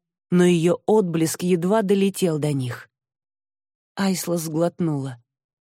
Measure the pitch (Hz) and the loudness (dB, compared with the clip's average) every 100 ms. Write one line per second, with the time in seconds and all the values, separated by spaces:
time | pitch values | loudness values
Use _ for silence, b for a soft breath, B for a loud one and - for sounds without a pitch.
0 | _ _ - 180 180 175 170 170 - 214 | _ _ 0 4 4 4 2 0 2 2
1 | 180 165 160 - 180 180 180 220 196 202 | 2 0 -2 -2 -2 0 2 0 2 2
2 | 196 - 185 156 147 139 127 117 - _ | 0 0 -2 0 -2 -2 -4 -8 -16 _
3 | _ _ _ _ _ _ _ _ _ - | _ _ _ _ _ _ _ _ _ -4
4 | 196 180 - 170 160 156 170 - 170 143 | -4 -2 -4 -4 -4 -2 -2 -2 -4 -4
5 | 135 123 _ _ _ _ | -8 -12 _ _ _ _